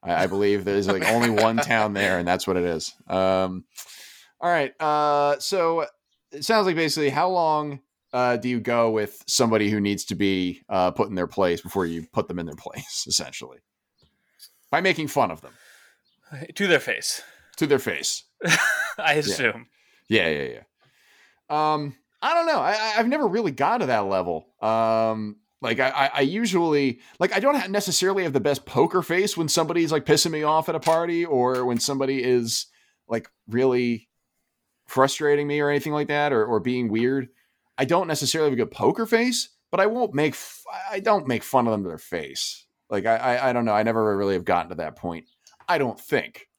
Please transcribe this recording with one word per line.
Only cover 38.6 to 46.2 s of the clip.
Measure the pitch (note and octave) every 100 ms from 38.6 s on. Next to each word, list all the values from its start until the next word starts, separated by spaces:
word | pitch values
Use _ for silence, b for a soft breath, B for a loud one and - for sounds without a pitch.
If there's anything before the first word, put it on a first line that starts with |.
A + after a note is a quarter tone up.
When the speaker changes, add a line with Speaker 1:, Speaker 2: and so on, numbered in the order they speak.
Speaker 1:
good | A2+
poker | - C3 E3+
face, | A3+ A3+ A#3+ A#3+ - _ _
but | F3+
I | G3+
won't | A#3 A#3+
make | C3 D#3
f-, | - - - - - F#3+
I | G3
don't | - - C#3
make | A#2
fun | - C3 A#2
of |
them | A2
to | F#2
their | D#2+
face. | - F2 C#2+ C2+ - - _ _ _
Like, | G#2
I, | G2+ A2+
I, | B2 B2 C3
I |
don't | A#2+
know. | A#2
I | G#2
never | A2 A2+ G#2+ G2
really | G2+
have | F#2+
gotten | E2+ F2 E2
to | E2+
that | D#2 -
point, | F2+ E2 - _ b b -
I | E3+
don't | B2+ G#2
think. | - C#3